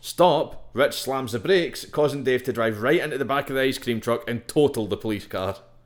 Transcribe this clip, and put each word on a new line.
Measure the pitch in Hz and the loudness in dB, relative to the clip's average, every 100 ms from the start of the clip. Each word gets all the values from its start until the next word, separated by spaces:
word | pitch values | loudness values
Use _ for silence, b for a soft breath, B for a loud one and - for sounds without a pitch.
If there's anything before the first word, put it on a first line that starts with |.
Stop." | - - 180 151 - - - | -4 4 4 4 0 -8 -6
Rich | 113 143 - | 0 0 0
slams | 131 135 127 | -4 -4 -2
the | 113 | -4
brakes, | 151 190 151 - - | 2 2 2 -6 -6
causing | - 147 139 | 0 0 2
Dave | 127 127 131 | 0 0 0
to | |
drive | 117 113 104 | 0 0 0
right | 123 160 | 2 2
into | 151 135 | 0 -4
the | 139 | -2
back | 139 139 | -2 -2
of | 135 | 0
the | |
ice | 135 131 | 0 0
cream | - 113 | -2 -2
truck | 120 117 - | -2 -2 -2
and | 117 - | -6 -2
total | 156 143 120 104 | 4 4 2 -4
the | 101 | -4
police | 110 101 - | -2 -4 -4
car. | 98 95 95 - - | -4 -4 -4 -12 -16